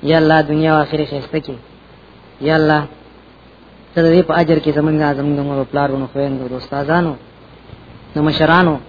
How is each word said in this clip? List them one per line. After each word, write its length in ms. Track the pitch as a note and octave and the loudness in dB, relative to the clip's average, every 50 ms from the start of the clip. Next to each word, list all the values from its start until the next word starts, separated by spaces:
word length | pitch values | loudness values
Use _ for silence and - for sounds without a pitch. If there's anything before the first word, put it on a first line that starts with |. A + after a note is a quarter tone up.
| - | 0
یا 140 | D3 D#3 E3 | 2 2 2
الله، 240 | D#3 D#3 D#3 D#3+ | 4 4 4 4
دنیا 300 | D3+ D3 D3+ D3+ D#3 D#3+ D#3 | 4 2 0 0 2 2 2
او 80 | D#3 | 2
آخرت 260 | D3 - - D3+ D3+ - | 2 0 -2 -4 -4 -4
ښایسته 300 | D3+ C#3+ B2+ - - D#3 | -6 -10 -10 -6 -8 -8
کړي. 180 | D3 - C3+ A#2+ - - - - - - - - - - - - - - - - | -6 -6 -14 -14 -14 -20 -20 -20 -20 -20 -20 -20 -20 -20 -20 -20 -20 -20 -16 -6
یا 140 | C3+ D3 D#3 | -2 0 2
الله، 320 | D#3 D#3 D3+ D#3 D3+ D3 C#3 - - - - - - - - - - - - - - - - - - - - - | 2 4 2 2 0 0 -6 -12 -20 -20 -20 -20 -20 -20 -20 -20 -20 -20 -20 -20 -20 -20 -20 -20 -20 -20 -8 -2
ته 80 | E3+ | 0
د 60 | E3 E3 E3 | 2 4 4
دې 80 | F3+ F3 E3 | 4 2 2
په 60 | D#3 E3 | 0 0
اجر 180 | E3+ D#3 E3 D#3 | 2 2 0 0
کې 120 | D3+ D#3 D3 D3 | 0 0 -2 0
زمونږ، 200 | D3 D#3 D#3 D3+ D3+ D3 C#3+ C3+ | 0 0 0 0 0 0 -2 -2
زمونږ 180 | C#3 D3 D3 C#3+ | -2 -2 -2 -2
د 20 | |
مور 180 | C#3+ C#3+ C#3+ C#3 | -4 -4 -4 -4
او 60 | C3+ | -6
پلارونو، 440 | B2+ - C#3+ C#3+ C#3+ C3+ C3+ C3+ B2 - | -4 -2 -2 -2 0 -2 -4 -6 -6 -4
خویندو، 340 | C#3 C#3 C#3 C3+ C3 C3 B2 | -4 -4 -4 -4 -6 -8 -8
د 60 | B2+ | -10
استادانو، 640 | B2+ - - - C#3 C#3+ C#3 D#3+ F3 F3 E3 C#3 A#2 A2+ - - - - - - - - - - - - - - - - - - | -10 -10 -8 -8 -6 -4 0 0 0 0 -2 -4 -8 -14 -20 -20 -20 -20 -20 -20 -20 -20 -20 -20 -20 -20 -20 -20 -20 -20 -10 -4
د 20 | D3+ | -2
مشرانو 580 | D3 D#3 D3 - D#3+ D#3 E3 F3+ F#3 E3+ D#3 C3+ - | -2 0 2 2 2 4 4 4 4 2 0 -2 -8